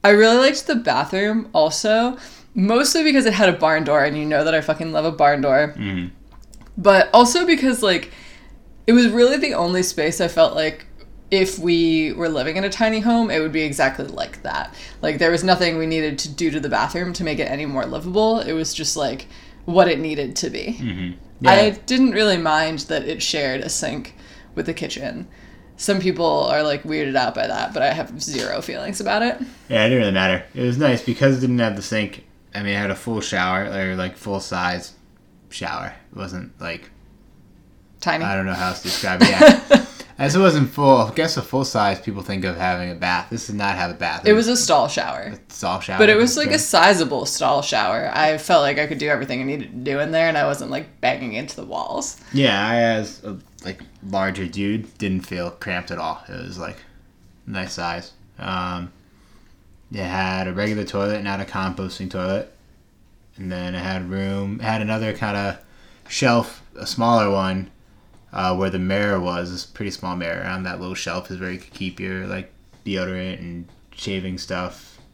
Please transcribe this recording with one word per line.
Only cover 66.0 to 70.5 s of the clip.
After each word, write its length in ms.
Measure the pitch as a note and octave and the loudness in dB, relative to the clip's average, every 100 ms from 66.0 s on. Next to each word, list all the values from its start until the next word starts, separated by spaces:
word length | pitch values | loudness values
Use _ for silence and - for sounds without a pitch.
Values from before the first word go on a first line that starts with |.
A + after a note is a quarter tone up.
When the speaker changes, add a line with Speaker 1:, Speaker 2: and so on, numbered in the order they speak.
| - | -10
Speaker 2:
shelf, 540 | - C3 A#2+ A2+ - - - | 0 2 2 0 -12 -20 -14
a 100 | - | -8
smaller 460 | - A#2 A#2 G#2 | 0 4 4 4
one, 400 | G2 F#2+ F#2+ F#2+ _ _ - - - - | 2 0 -2 -6 _ _ -20 -20 -20 -12
uh, 240 | - F#2 F#2 | -4 -2 0
where 160 | F#2+ | -2
the 80 | F#2 | -2
mirror 400 | F#2 G2 G#2 F#2+ | -2 0 0 0
was, 320 | F2+ F2 F2 | -2 -4 -6
this 120 | F2+ | -10
pretty 280 | - - G2+ | -14 -10 -10
small 240 | - F#2 F2+ | -8 -8 -6
mirror. 280 | E2+ F2 | -6 -6
On 200 | F#2 | -6